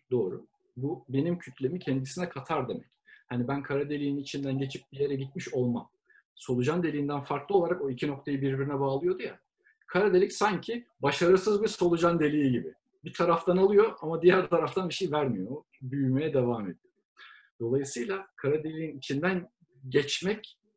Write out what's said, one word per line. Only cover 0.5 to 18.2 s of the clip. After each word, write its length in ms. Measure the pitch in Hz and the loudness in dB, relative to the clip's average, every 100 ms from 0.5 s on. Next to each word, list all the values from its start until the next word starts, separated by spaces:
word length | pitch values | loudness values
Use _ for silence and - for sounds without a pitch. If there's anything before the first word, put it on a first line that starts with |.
| _ _ 123 | _ _ -8
Bu 280 | 135 - - | -6 -6 -4
benim 280 | 135 165 170 | -2 -2 -4
kütlemi 420 | - - 135 180 | -8 -6 -4 -4
kendisine 500 | 151 131 131 180 170 | -4 -4 -4 -6 -8
katar 400 | 135 - 151 117 | -8 -4 -4 -4
demek. 180 | - - _ _ - - | -8 -12 _ _ -20 -8
Hani 200 | 123 123 | -4 -2
ben 160 | 143 | -4
kara 260 | 139 139 143 | -4 -4 -2
deliğin 280 | 143 143 143 | -4 -4 -4
içinden 400 | 139 143 139 135 | -6 -6 -4 -4
geçip 340 | 135 - - | -4 -8 -12
bir 80 | 135 | -6
yere 160 | 143 139 | -4 -4
gitmiş 380 | 135 - - | -6 -10 -6
olmam. 360 | 131 123 120 - _ _ _ _ - | -2 0 -2 -6 _ _ _ _ -12
Solucan 480 | - 123 127 175 | -4 0 0 0
deliğinden 380 | 160 147 143 143 | 0 -2 -2 -4
farklı 340 | 135 143 - 202 | -4 -6 2 2
olarak 260 | 170 180 | 2 0
o 80 | 139 | -4
iki 180 | 123 147 | -4 -4
noktayı 340 | 135 - 139 | -4 -4 -2
birbirine 380 | 139 135 139 139 | -2 -2 -2 -2
bağlıyordu 440 | 139 135 180 190 | 0 0 0 -2
ya. 160 | 226 - _ _ _ _ - | -6 -10 _ _ _ _ -4
Kara 260 | 180 208 | 0 4
delik 200 | 180 202 | 4 4
sanki 540 | - 208 175 - 240 - _ | 2 0 0 -4 -8 -8 _
başarısız 640 | 143 - 170 185 208 202 | -2 4 6 6 6 2
bir 40 | 220 | 0
solucan 520 | - 175 165 170 170 | 2 2 4 4 4
deliği 320 | 151 151 139 | 4 4 4
gibi. 220 | 120 - - _ _ | 2 -2 -10 _ _
Bir 100 | 151 | -8
taraftan 440 | - 175 165 - 180 | 0 2 4 4 4
alıyor 400 | 196 202 220 - | 6 6 6 2
ama 200 | 160 165 | -6 4
diğer 280 | 175 185 180 | 6 6 4
taraftan 400 | 165 147 190 180 | 0 0 -2 -4
bir 40 | |
şey 180 | - 180 | -2 -2
vermiyor. 400 | 151 135 101 95 | 0 0 -2 -6
O 140 | 151 - _ | -8 -12 _
büyümeye 520 | 131 139 131 131 156 | -8 -2 2 2 2
devam 300 | 139 120 117 | 2 0 0
ediyor. 300 | 95 85 _ _ _ _ - - _ - | -6 -10 _ _ _ _ -20 -20 _ -8
Dolayısıyla 680 | 117 135 135 120 151 190 | -2 -2 -2 -6 -6 -8